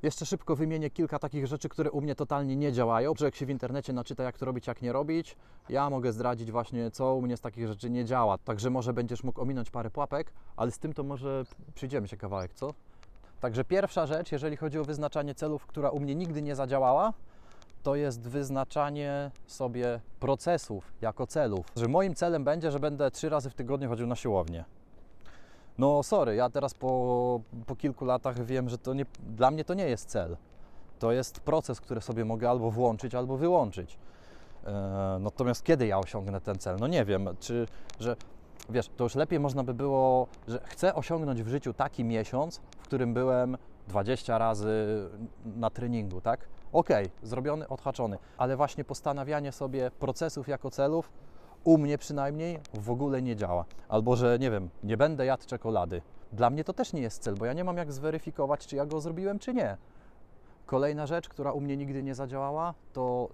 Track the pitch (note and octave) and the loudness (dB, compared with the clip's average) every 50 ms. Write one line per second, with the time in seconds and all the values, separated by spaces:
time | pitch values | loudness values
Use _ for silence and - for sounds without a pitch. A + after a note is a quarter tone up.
0 | - D3+ - - E3 - G3 F3 - - D#3+ C3+ D#3 D#3 D#3+ D#3+ D3+ C#3+ - - | -2 -2 -2 -2 -4 -4 -4 -4 0 0 0 2 2 0 0 0 -2 -2 0 0
1 | E3+ D3 - C#3+ - D3 - D3 C3+ B2+ C#3+ C#3+ - - - - D#3 D3 - D3 | -2 0 0 -2 -4 -2 -2 -2 -2 -2 -2 -4 -4 -6 -2 0 0 0 0 0
2 | C#3 D3+ C3+ - D3 - D3 C#3+ C#3+ C3+ C3 C#3 D3 D3 B2+ A#2+ B2 A2+ A#2 A2+ | 0 0 -2 -2 -2 0 0 0 0 0 0 2 2 2 4 4 4 4 4 4
3 | B2 C#3+ D#3+ - D3 C#3 - - C#3 B2+ C#3 B2+ - A#2+ B2+ C#3+ C3 - C3 B2 | 4 2 2 2 2 0 0 0 -4 -4 -2 -2 -2 -2 -4 -4 -2 -2 -2 -4
4 | A#2+ - C#3+ - B2+ B2+ A#2 - C3 - B2+ B2 - - A#2+ - B2 A#2+ A#2+ C3+ | -2 -4 -6 -4 -4 -4 -4 -4 -4 -4 -4 -4 -4 -6 -6 -4 -2 -2 0 0
5 | D3 D3+ D#3+ E3 E3 - - - - - - - - - A#2+ C3+ C#3 C#3+ C#3 C3 | 0 0 0 -2 -2 -4 -12 -20 -20 -20 -20 -20 -10 -2 0 2 2 2 2 2
6 | A#2+ B2 A2 A2 B2 B2 B2 A2+ A#2 A2+ G#2+ A#2+ A#2 - - A#2+ A#2 A2+ - - | 0 0 0 2 0 0 0 0 -4 -2 -2 -2 -2 -2 -2 -2 -2 -2 -2 0
7 | C3+ C3 C3 C3 B2+ B2 A#2+ A2+ - A#2+ A2 A#2 A#2 A2 G#2+ G#2 - A#2+ A#2+ B2 | 2 2 2 2 2 0 -2 -4 -6 -8 -6 -4 -4 -4 -4 -4 -4 -2 -2 0
8 | B2 A2+ C3 B2+ A#2 G#2+ G2 - - - A#2 G#2 G#2+ B2+ B2+ C3 A#2 B2 B2 A#2+ | 0 2 4 4 6 6 4 2 0 -4 -4 0 0 0 2 2 0 0 0 0
9 | A#2+ A2+ B2 A#2 - B2+ - - B2 C3 C#3 B2+ A#2 - - A#2+ A2+ A2 - D3+ | -2 -2 -4 -4 -2 -2 -2 0 0 0 0 -2 -4 -4 -4 -4 -6 -4 -2 -2
10 | C#3+ - C#3 C#3+ E3 - - - - - - - A2+ A#2+ - - - D#3+ D3+ - | -2 -2 0 -2 -4 -4 -8 -12 -14 -12 -4 -2 -2 -2 -2 -4 -6 -6 -4 -4
11 | C#3 C#3 C#3 C3 C3 C#3 C3+ C3+ C3 - - - - - - - - C3 C3+ C#3 | -4 -4 -4 -4 -4 -2 -2 -2 -4 -6 -10 -16 -16 -14 -10 -8 -6 -2 -2 -2
12 | G#2 G2+ - G2 - G2 G2+ G2 F#2 F#2 - - C3 C#3+ D3 - - - - - | -2 -2 -6 -8 -6 -4 -4 -4 -4 -6 -6 -8 -8 -8 -8 -10 -16 -20 -20 -20
13 | - - - - - - - - - B2+ A2 A#2+ A2 - F3+ F#3+ G3 F#3 - F3+ | -20 -18 -18 -20 -20 -18 -10 -4 -4 -2 0 0 0 2 2 2 2 2 0 0
14 | D#3+ - D#3 D#3+ F3+ - - C#3 C#3 D#3 D3+ D3 D#3+ D#3 C#3 D#3 D3+ C#3 D#3 C#3+ | 0 0 0 -2 -2 -2 -4 -2 -2 -4 -4 -2 -4 -4 -2 -2 -4 -2 -2 -2
15 | D3+ C#3+ - D#3 C#3+ D3 C3+ - D#3 D#3 D3+ C#3+ - - - D#3 C#3+ C#3 C#3 C#3+ | -2 -2 0 -2 -2 -2 -4 -4 -2 -2 -2 -4 -6 -8 -4 0 0 0 2 0
16 | C#3+ C#3 C#3 D#3+ F3+ E3+ D#3 D3+ D3 D3 C#3+ C3 C#3 B2+ C3+ C3+ C3 B2+ C3+ D3 | -2 0 0 -2 -2 -2 -2 -2 -2 -2 -2 -2 0 2 4 4 6 6 6 6
17 | F#3+ A3 A3+ - - - - - - - - - - - - - - C#3+ C#3 C#3+ | 6 4 2 -2 -8 -14 -14 -18 -18 -18 -18 -18 -18 -14 -14 -4 0 0 2 2
18 | D3 C#3+ A#2+ A#2 A#2 A#2+ A#2+ C#3+ C#3 C3+ C#3 C3+ C3 - - D3+ C#3+ D3 D3 D3 | 2 0 -2 -4 -8 -6 -4 -4 -2 -2 -2 -2 -2 -2 0 0 0 0 -2 -4
19 | D3 C#3+ C#3+ C#3+ C#3+ C#3+ - - - - - - C3+ B2 A#2+ B2 B2 B2 A#2+ A#2 | -4 -4 -2 -4 -4 -6 -8 -12 -14 -16 -6 -4 -4 -2 -2 0 0 0 0 -2
20 | - - - - - B2 C#3 - - E3+ F3 D#3+ - - A2 F#2+ - - - - | -4 -10 -10 -4 2 2 2 2 2 2 2 2 0 -4 -6 -8 -6 -10 -10 -4
21 | A2 A2 G#2+ - C3 - - D#3+ D3 A#2+ G2+ F#2 F2 - - A#2 A#2 A#2 C3+ F3 | -2 -4 -2 -2 -4 -2 0 0 2 2 2 0 -2 -4 -2 0 2 4 4 4
22 | G3 G3 F3 - F3 F3 E3+ D#3 C3+ C#3 D3+ F3 D#3+ D#3+ C#3 C#3+ D3 D3+ D3 C#3 | 4 2 2 0 2 2 2 2 2 2 0 2 0 0 0 0 0 -2 0 2
23 | C#3+ C3 - - - D3+ D3+ D3 B2+ C3+ - - C3 A#2+ C#3 C#3 C#3 A#2+ A#2 A2+ | 0 0 0 0 -2 0 0 0 0 -2 -6 -6 -2 -2 0 0 0 0 0 0
24 | A#2+ A#2+ B2 - - B2+ G#2 F#2+ E2+ D#2+ E2+ E2 D#2+ - - - - - - - | 0 -2 -2 0 0 2 2 2 2 2 -4 -8 -8 -10 -14 -20 -20 -20 -20 -20
25 | - - - - - - - - - - - - - - - - B2+ C#3 D3 C#3+ | -18 -18 -18 -14 -14 -14 -14 -14 -16 -18 -18 -20 -18 -14 0 4 6 6 6 6
26 | C#3 - A3 G3 D3+ A#2+ G#2 G#2+ B2 B2 - C#3+ C3+ C3 - - - C3 C3 B2+ | 4 4 4 4 6 6 4 4 4 4 2 2 0 0 -2 -2 0 2 2 2
27 | B2 B2 B2 B2 B2 B2 B2 A#2 A2+ - - A#2+ A2+ - C3 - - D3 B2+ - | 4 4 4 4 4 4 2 0 -2 -6 -12 -10 -6 -6 -6 0 0 -2 0 0
28 | C3+ B2+ B2+ B2+ - C3+ A#2+ A#2+ A#2+ A2+ C3 C3 B2 B2 A#2 A#2 - B2+ C3 C#3 | 2 2 2 2 2 0 -2 -2 -2 0 0 0 2 0 -2 -2 -2 -2 0 0
29 | C#3 - - - - - A2 A2 - C3 D3+ D#3 D3+ - F3 G3 F#3+ D3+ A#2+ G#2 | -2 -4 -6 -12 -10 -10 2 6 6 6 6 4 0 -2 0 0 2 0 0 -2
30 | - - - G2+ F2+ E2+ E2+ - - - - - - - - - - - - - | -4 -4 -2 -2 -2 -2 -4 -8 -10 -18 -18 -18 -16 -14 -14 -14 -14 -14 -8 0
31 | - A2+ A#2 B2+ B2+ - - - - - D3 D#3+ - - B2 - - - B2+ A2+ | 2 2 4 2 2 -2 -6 -6 0 2 2 2 2 0 -6 -6 -6 -6 -6 -6
32 | G#2+ - A#2+ A2+ A2+ A2 A2+ A2 A#2+ A#2+ B2 B2+ A2+ A#2 G#2+ A#2 B2+ A#2+ A2+ G#2 | -4 -4 -2 0 0 0 0 2 4 4 4 4 4 2 2 4 4 4 4 2
33 | - B2 - B2 B2+ B2+ C3+ C3 D#3 E3+ F3+ E3+ C3+ G#2+ F#2 F#2+ F2 - - - | -2 -4 -2 -2 -2 -2 0 2 4 6 6 6 4 4 0 -6 -8 -8 -10 -12
34 | - - - - - - - - - - - - - G2+ G2+ G2+ G2 G2 G2 G2 | -12 -14 -16 -16 -20 -18 -18 -18 -16 -16 -14 -10 -8 -6 -4 -4 -2 -2 0 0
35 | G2 F#2+ F#2+ F#2+ F#2+ G#2 - - C3 B2 A#2+ - - - E3 C#3 B2 A2 F#2+ F#2+ | 0 0 0 0 -2 -4 -2 0 2 2 2 0 4 4 4 4 6 4 4 2
36 | F#2+ - - G#2+ F#2+ G2 G2 F#2+ - - G2+ F#2 - G2 F2+ F#2+ A2+ C#3+ F3 D#3+ | 0 0 -4 -6 -4 -4 -4 -4 -2 -4 -4 -4 -2 -2 -2 0 0 2 4 2
37 | A2+ G2 G2+ F#2+ G2 F#2 D#2+ - - - A#2 A#2+ A#2 - - - - - - - | 4 4 4 2 2 0 -4 -6 -6 -2 0 0 0 -2 -4 -10 -10 -10 -8 -4
38 | A2 A#2+ A#2+ - - - - - - - - - - - A2 C3+ - - - - | -2 -2 -2 -4 -6 -12 -14 -16 -16 -18 -18 -16 -12 -2 -2 -2 -2 -2 -2 -2
39 | B2 A#2 - C3 D#3 D3 F3 D3+ C#3+ C#3+ B2+ C#3 C3 B2 B2 A#2 C#3 C#3+ C#3 C3+ | -2 0 2 2 2 2 2 2 2 2 0 0 -2 -2 -2 -2 0 2 4 6
40 | C3 C3 B2+ B2+ B2+ - - - - - A#2 - - - - - - F#3 - D#3 | 6 6 6 6 4 2 -4 -12 -8 -6 -6 -6 -6 -8 -4 2 2 4 4 2
41 | - - E3+ E3 D#3+ C#3+ C3 A2+ A2+ A2 B2+ C#3+ - C3+ A#2 - C#3 C#3+ - - | 0 0 0 0 0 0 0 0 0 0 -2 -2 -2 -2 -2 0 -2 -2 0 -2
42 | B2 A#2 A#2 A2+ G#2+ - - B2+ D3 E3+ - - - - - - - - - C3 | 0 2 2 0 0 0 0 -2 -2 -2 -4 -10 -14 -16 -16 -16 -8 -4 0 0
43 | B2+ A#2+ A#2 B2 B2+ C3 B2+ B2 B2 B2 B2+ - - - - - - - F#2 G2+ | 2 2 2 2 4 4 6 4 4 2 0 -4 -8 -14 -18 -16 -12 -2 0 0
44 | G2+ G#2+ C3 B2 - - A#2 A2+ A2+ A2+ A2 G2+ G#2 G#2+ A2 A2 G#2+ G#2 A2 G#2+ | 2 2 0 -2 0 0 2 4 4 4 2 2 2 2 2 2 2 2 0 -2
45 | G2 F2 F#2+ G#2 A2+ A2+ - - - A#2 G2 A#2 A#2 A2 - - B2 A#2+ A#2+ A#2 | -2 -6 -8 -10 -12 -12 -12 -12 -10 -10 -4 0 0 0 0 0 -2 0 0 0
46 | G#2 G2 F2+ - - A#2 A#2 - - - - - - - - D#3 E3+ - D3 G#2+ | 0 -2 -2 -2 0 0 0 0 -2 -8 -8 -10 -10 2 4 4 6 6 4 4
47 | G2+ F#2 - - - A2 A#2 B2+ C3 D3 D3 D#3 D3+ - C3+ - - C#3 - - | 4 0 -4 -8 -8 -6 -4 -2 -2 -2 -2 -4 -4 -6 -8 -4 -4 -4 -2 0
48 | B2+ A2 G2 F#2+ - - - - B2+ B2+ C3+ B2+ D3 C#3 - - C#3 - C3+ - | -2 -2 -2 -4 -8 -14 -2 0 0 0 4 2 2 0 0 -4 -6 -6 -8 -4
49 | - D3 C#3 C#3+ C3+ C#3 D3+ D3 C#3+ C#3 C3 - C#3 C3+ C3 C3+ B2+ B2 - - | -2 -2 -2 -2 -2 -2 -2 -2 -2 -4 -4 -4 -6 -4 0 0 0 -2 -2 -2
50 | C#3+ C3 C3 - E3+ D#3+ - D3+ C3 C#3+ C#3 C3 - C3+ - - C#3 C#3+ D#3 G3 | -2 -2 -2 -2 -2 -4 -2 -4 -4 -4 -4 -4 -4 -6 0 2 2 4 4 2
51 | G#3 - - - - - - - - - - - - E3 E3 D#3 D3 C#3+ D3 D3 | 0 -2 -10 -16 -16 -16 -16 -16 -18 -18 -20 0 8 8 10 10 8 4 2 0
52 | - - D3+ C#3+ C#3 C#3+ D3 D3+ D#3+ E3+ E3+ D#3 D3 - - G#2+ G2+ A2 A#2+ B2 | -2 -4 -2 0 0 0 -2 -2 -4 -4 -6 -8 -10 -8 -8 -6 -2 -2 0 0
53 | C#3+ C#3+ C3+ B2+ B2+ B2+ A#2 G#2 G#2 F2 F2 F2 E2+ - - - - - G#2+ A2 | 2 0 2 0 0 0 0 0 0 0 2 0 0 -2 -8 -12 -6 0 2 2
54 | G#2+ B2 B2+ A#2 B2 A#2+ A#2+ A#2+ C3 C3 A2 G2+ F#2+ E2 - - - G2+ A2 G#2+ | 6 6 6 6 6 6 6 6 4 2 2 2 0 -4 -8 -6 -2 -2 4 4
55 | C#3+ D#3 D#3+ C3+ C3 C3 C3 B2 - - B2+ A#2 - A2+ A2 G2 F2+ F2 F#2 F2 | 4 4 4 2 2 2 2 0 0 -6 -8 -4 -2 0 2 2 2 0 -2 -6
56 | - - - - - - - G2+ B2 A#2 C3+ D3+ D#3 - F#3 - - - - D#3 | -6 -8 -14 -16 -14 -10 0 4 4 4 4 4 -2 -2 -2 -2 -2 -2 0 -2
57 | B2 A2+ - - - A#2+ G2+ G2 A2 A#2+ C3+ E3 F3+ F#3 F3 F3 E3+ D3 C#3 C3 | -2 -2 -4 -4 -2 -2 -2 0 0 -2 -2 -2 -2 -2 -2 -2 -4 -4 -6 -2
58 | C#3 D#3 D3+ D#3+ - E3 D3+ - C#3+ C3+ D3 C#3+ - - - C3+ C#3+ D3 D3+ D#3 | -2 -2 -2 -2 -4 -6 -2 -2 2 2 2 0 -2 -4 -2 -2 -2 0 -2 -4
59 | D3 E3+ E3 E3+ F#3 G3 G3+ G#3 - - B3 B3+ F3+ A2 G2 - - - - - | -2 -4 -4 -2 -2 -2 -2 -2 -4 -2 0 0 0 0 -2 -4 -10 -18 -20 -20
60 | - - - - - - - - - - - - - - C3+ C3 C#3 D3 D3+ D3+ | -20 -20 -20 -20 -20 -20 -20 -20 -20 -20 -20 -20 -8 -2 0 2 2 2 0 0
61 | D3+ D3+ E3+ E3+ E3+ - - - C#3 C#3 - C#3+ C#3+ C#3+ C#3 C#3 C#3+ C#3 C3+ C3+ | -2 -2 -2 -4 -4 -6 -8 -4 -4 -2 -2 -2 -2 -2 -2 -4 -4 -4 -4 -4
62 | C3+ C3+ C3+ B2 C#3 B2+ C3 C#3 C#3 C#3 D3 D#3 E3 F3 E3 - - - - C3 | -4 -4 -4 -4 -6 -6 -4 -4 -4 -2 -2 -2 -2 -4 -4 -8 -14 -10 -4 -2
63 | B2+ B2+ B2 B2 A#2+ - | 0 0 2 0 0 -2